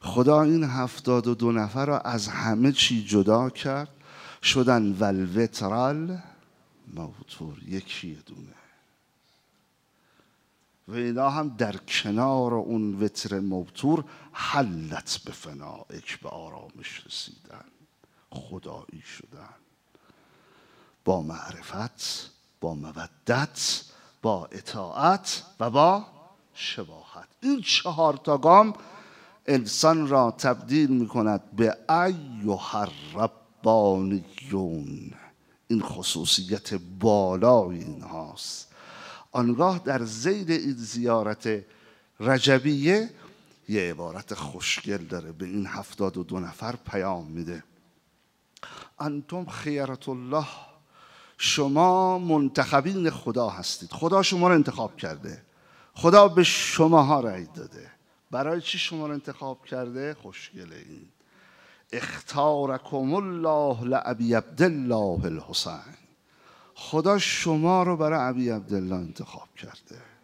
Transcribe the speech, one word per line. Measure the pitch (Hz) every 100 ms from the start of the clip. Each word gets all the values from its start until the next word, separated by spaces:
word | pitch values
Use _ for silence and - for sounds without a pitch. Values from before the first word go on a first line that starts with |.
خدا | - 120 127 151
این | 156 165
هفتاد | 151 127 127 - - 123 117
و |
دو | 120 117
نفر | 117 107 117 143
را | 143
از | - 120 101
همه | 92 110 110 131
چی | 135 - 117
جدا | 101 104 98 113 127
کرد، | 127 139 139 147 - - - - -
شدن | - 131 123 120 107 95
ولوترال | 104 95 92 95 113 - 101 110 127 147 165 185 - - _ _ _ _ -
موتور، | - 80 - - - 80 71 -
یکی | 95 - - 90
یه | 76 -
دونه. | 69 71 - _ _ _ _ _ _ _ _ _ _ _ _ _ _ _ _ _ _ _ _ _ _ -
و |
اینا | 113 120 120 139
هم | 143 151
در | 113 113 98
کنار | - - 107 107 131 135 123
اون | 117 - 113 107 98
وتر | 104 - 107 98
موتور، | 98 92 85 - 139 160 147 - -
حلت | - - 143 123 82 80 78 - -
به | -
فنائک، | - 80 71 71 - - - - -
به | -
آرامش | - - - - - - - -
رسیدن، | - - - - - - _ _ _ _ _ _
خدایی | - 71 90 78 76 - 78
شدن. | - - - - 104 - _ _ _ _ _ _ _ _ _ _ _ _ _ _
با | - 92
معرفت، | 78 82 - - - 95 113 - - - - _ _ _
با | 85
مودت، | 78 76 78 82 _ - 120 147 - - - - - _ _
با | 113 98 80
اطاعت | - - 110 92 98 156 190 - - - _
و | 117
با | 123 160 196 208 - 175 _ _
شباهت. | - - - 85 78 78 87 - _
این | 254 277
چهار | - - 180 160 160 135
تا | - 147
گام | 147 185 214 208 - - - - - _ -
انسان | 139 107 - 160 160 147
را | 139 120
تبدیل | 110 139 123 117 147 147
می‌کند | 127 113 123 107 101 - 101
به | 113 - -
ایها | 160 180 180 143 113 104 95 - 110 101 78 76 82 113 - _ _
الربانیون. | 110 110 101 95 95 98 85 - 135 98 92 82 71 73 - - - _ _ _ _
این | 113
خصوصیت | - - 90 82 80 - 92 101 -
بالای | 98 85 95 110 104 95 92 113 123 92 87
اینهاست. | 85 73 - 82 80 - - - - - - - - - -
آنگاه | 127 120 120 175 180
در | 170 131
ذیل | 117 110 135 208 175
این | 165 127
زیارت | 127 113 120 120 117 107 107 113 107 95 _ _ _ _ _
رجبیه | 110 131 131 135 135 147 143 202 226 - - - _ _ -
یه | 104 87
عبارت | 80 85 85 -
خوشگل | 104 71 90 - - - 101
داره، | 82 90 80
به | 80 90
این | 101 95
هفتاد | - 98 - 98 92
و |
دو | 87 92
نفر | 87 - 113 120
پیام | - 101 95 90 78
می‌ده: | 80 82 85 - _ _ _ _ _ _ _ _ _ - - - _
انتم | 147 147 139 175
خیرة | 180 - 151 147 135 131 -
الله، | 131 123 147 143 - - _ _ _ - - - _
شما | - - 139 143 180 185 185 185
منتخبین | 175 156 139 135 127 147 147 196 165
خدا | 135 - 117 117
هستید. | 92 90 - 87
خدا | 175 165 196
شما | 185 185 175
رو |
انتخاب | 170 147 - 110 -
کرده، | 85 76 73 80 _ _ _ _ _
خدا | - 165 196 202
به | 170
شماها | 170 - - - 160 165 135 151
رأی | 120 92 80
داده. | 82 - - - _ _ _ _
برای | 123 143 170
چی | 165 190
شما | - 165 151
رو |
انتخاب | 147 143 131 139 127
کرده؟ | - 131 123 123 143 151
خوشگله | 101 - - - 87 -
این: | - 78 - _ _ _ _ _ - _ _
اختارکم | 120 - - - 147 147 147 139 131 - 143 131
الله | 175 196 175 160 151 143 120
لابی | 120 131 - 117 117
عبدالله | 113 - 156 180 156 127 113 101 85
الحسین. | 139 160 - - - 78 - - _ _ _ _ _ _ _
خدا | - - 156 160 202
شما | - - 170 156 160 185
رو | 180 170
برای | 156 156 127
ابی | 127 123
عبدالله | 110 92 101 92
انتخاب | 92 85 - 95 - - -
کرده. | - - _ 123 - _